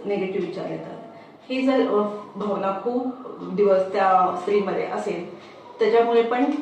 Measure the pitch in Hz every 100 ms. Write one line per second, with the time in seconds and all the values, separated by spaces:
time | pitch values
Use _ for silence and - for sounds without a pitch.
0 | 196 196 190 190 170 - 160 - - -
1 | - - - - - 262 262 262 - 208
2 | 208 208 - 202 202 185 196 196 240 254
3 | 254 - - - 175 180 202 190 190 202
4 | 190 185 185 - - 208 190 160 - 202
5 | 202 175 - - - - - - 214 233
6 | 233 233 226 247 285 302